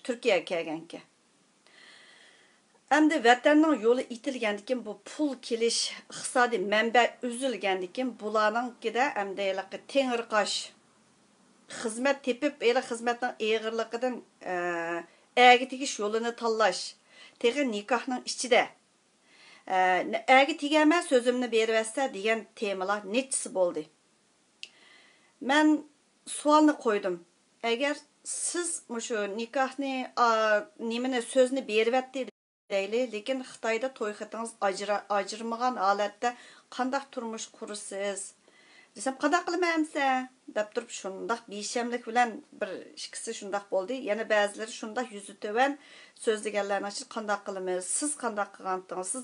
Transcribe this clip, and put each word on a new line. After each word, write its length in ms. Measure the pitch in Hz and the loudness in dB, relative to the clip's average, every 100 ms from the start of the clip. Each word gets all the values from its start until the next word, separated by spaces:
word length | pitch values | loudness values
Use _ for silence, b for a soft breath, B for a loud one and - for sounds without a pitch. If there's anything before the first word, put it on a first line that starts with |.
Turkiyaga 440 | - 240 247 180 160 | -6 -2 2 2 2
kelgan 400 | 175 160 160 160 | -4 -4 -8 -10
ekan. 220 | 175 - _ _ _ _ _ _ b b b b b b b b b b _ _ | -16 -20 _ _ _ _ _ _ b b b b b b b b b b _ _
Endi 260 | 285 311 311 | 6 6 6
vatanning 580 | 226 247 294 302 320 269 | 6 6 8 6 6 4
yo'li 220 | 220 254 | 4 2
itilgandan 640 | - 233 285 254 220 208 - | 0 -6 -6 -4 -2 -4 -4
keyin, 160 | 247 | -6
bu 100 | 208 202 | -6 -12
pul 300 | - - 302 247 | -14 -4 -4 -4
kelish, 400 | - 226 233 - - - | -6 0 0 0 -2 -6
iqtisodiy 600 | - - - 262 240 226 | -14 -12 -4 2 2 2
manba 440 | 196 214 226 240 226 - | 0 2 4 4 4 0
uzilgandan 680 | 247 240 262 208 196 190 180 | -8 -4 -4 -2 -2 -2 -4
keyin, 160 | 247 254 208 | -6 -6 -6
bularningkida 880 | 214 214 214 226 247 - 226 220 285 | -4 2 2 2 -4 -6 -4 0 0
endi 320 | 214 196 185 196 190 190 190 - | 0 -6 -4 -2 -2 -6 -12 -2
tengirqosh, 720 | 277 262 233 233 214 202 - - - _ _ _ _ _ _ _ _ _ | 0 2 -2 0 0 0 -4 -8 -16 _ _ _ _ _ _ _ _ _
xizmat 500 | - 233 226 269 269 | -10 -8 -2 -2 0
tepib, 380 | 262 247 294 285 | -2 -2 -2 0
eli 200 | 226 254 | 2 2
xizmatning 520 | 247 233 233 240 247 - | 0 -4 -4 -2 -4 -4
eg'irligidan, 760 | 220 220 220 226 220 240 254 233 - _ | -2 -2 -2 -4 -4 -4 -4 -6 -12 _
e, 160 | - 180 175 170 165 170 170 b b - | -6 -4 -2 -4 -4 -6 -8 b b 8
agi 300 | 247 247 262 | 10 10 6
tegish 260 | 262 269 - | -6 -8 -4
yo'lini 320 | 208 220 233 240 | -4 -2 -4 -4
tanlash, 480 | 233 220 208 180 - - B B B _ | -2 2 2 2 -6 -14 B B B _
tehi 280 | 233 269 269 | 0 0 -2
nikohning 560 | 208 208 240 - 254 - | -2 -2 -2 -2 -6 -6
ichida. 380 | - 240 226 - - _ _ _ _ b b b b - | -8 2 4 4 -4 _ _ _ _ b b b b -2
E, 100 | 185 185 180 185 214 - | 2 4 2 0 -4 4
agi 300 | 262 285 320 | 6 6 0
tegaman 440 | 285 302 302 349 | 0 4 6 4
so'zimni 480 | 349 254 240 247 247 | 4 2 2 0 0
berib 460 | 226 220 220 220 - 269 | 2 2 2 0 -2 -2
degan 360 | 190 214 226 208 | -2 0 0 -2
temalar 500 | - 202 190 185 208 | -8 -4 -2 -2 -2
nechisi 460 | 190 233 262 - 220 | -2 -2 -2 -4 -4
bo'ldi. 340 | 185 180 151 156 _ _ _ _ _ _ _ - b b b b b b _ | 0 0 0 -8 _ _ _ _ _ _ _ -20 b b b b b b _
Men 260 | 240 294 311 302 - _ _ _ - | 0 4 6 4 0 _ _ _ -14
savolni 500 | - 294 302 302 294 | -2 6 8 8 4
qo'ydim. 400 | 240 208 196 175 - _ _ _ | 0 0 0 -4 -8 _ _ _
Agar 320 | 233 233 285 294 - _ | -2 0 0 -4 -10 _
siz 480 | - - - 339 339 - - | -10 -6 -4 -4 -4 -6 -8
mushu 320 | 233 - 220 202 | -10 -4 -4 -2
nikohni, 640 | 202 226 277 262 262 277 262 247 | -4 -4 -2 -2 -2 -6 -4 -6
a, 140 | - 233 220 220 208 208 - | 2 4 4 4 2 0 -8
nimani 440 | 233 233 254 254 | -6 -2 -2 -2
so'zni 460 | 233 269 254 262 226 | 0 4 4 2 0
berib 600 | 214 220 254 254 269 220 - _ _ _ | 2 2 2 -2 -6 -8 -10 _ _ _
deyli, 320 | 196 196 226 254 | -4 -2 -2 -2
lekin 360 | 208 208 262 | -4 -4 -6
Xitoyda 460 | 254 - 226 226 262 | -6 -6 -2 -2 -2
to'y 200 | 262 214 | -4 -8
xitingiz 400 | 208 214 220 226 - | -6 -10 -8 -10 -2
ajra-, 440 | 202 185 202 202 - | -2 -2 -2 -4 0
ajramagan 680 | 208 196 214 226 226 254 226 | -2 -2 -6 -6 -2 -2 0
holatda 520 | 190 202 202 - 240 240 B B B | 2 2 0 -2 -4 -4 B B B
qanday 340 | - 254 269 262 | -4 -2 -2 -6
turmush 380 | 262 226 220 - | -8 -8 -10 -12
qurasiz? 720 | - 220 208 - 196 202 190 - - b b b b b - | -14 -12 -12 -10 -6 -4 -4 -10 -16 b b b b b -8
Desam, 180 | 262 262 | -6 -2
"Qanday 240 | 294 349 | 2 2
qilmayman?" 400 | 359 349 349 320 311 302 277 254 254 - - | 0 0 0 2 0 0 0 0 -2 -12 -8
deb 200 | 214 214 | -6 -4
turib, 200 | 240 233 | -4 -6
shundoq 500 | - 196 190 180 226 - | -10 -10 -8 -4 -4 -4
beshamlik 560 | 202 208 240 240 240 233 | -10 -6 -4 -4 -4 -2
bilan 240 | 226 240 202 - | 2 2 0 -14
bir 180 | - 196 151 - | -8 -8 -8 -12
ikkisi 380 | - - - - | -16 -14 -12 -12
shundoq 320 | 226 202 202 - | -10 -6 -6 -2
bo'ldi. 260 | 190 190 262 202 | -4 -2 -4 -2
Yana 140 | 208 214 | -4 2
ba'zilari 440 | 214 202 202 220 - | 2 2 -2 -12 -10
shundoq 280 | 226 214 233 | -8 -6 -6
yuzi 220 | 202 202 202 | -10 -16 -12
tuvan 320 | 214 214 277 285 B B B - | -4 2 2 0 B B B -6
so'zlaganlarni 760 | - 214 214 202 202 196 202 | -2 -2 -2 -4 -2 -2 -4
ichida, 180 | 202 262 | -8 -10
"Qanday 300 | 226 208 208 | -8 -4 -4
qilamiz? 400 | - 190 185 180 185 | -4 -8 -4 -4 -4
Siz 260 | - 294 - | -4 -4 -4
qanday 320 | 240 208 196 | -6 -4 -6
qilgandingiz? 560 | - 190 185 185 180 220 | -8 -6 -6 -6 -10 -8
Siz 160 | 262 | -8